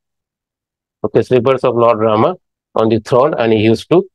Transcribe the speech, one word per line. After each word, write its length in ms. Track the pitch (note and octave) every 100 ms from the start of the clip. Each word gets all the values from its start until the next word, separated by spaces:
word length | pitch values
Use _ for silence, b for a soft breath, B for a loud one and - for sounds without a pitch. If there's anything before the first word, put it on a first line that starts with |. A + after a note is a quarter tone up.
| _ _ _ _ _ _ _ _ _ _
Okay, 180 | G#2+ A2+
slippers 420 | A2+ B2+ C3 C3
of 120 | C3 A#2
Lord 220 | A#2 A2
Rama 380 | A2 G#2+ D3 F3+ _ _ _
on 160 | A2 A2+
the 100 | A2
throne, 340 | - B2 D3
and 180 | - A2+
he 80 | A2
used 280 | A2 G#2+ -
to 160 | F3+ F#3+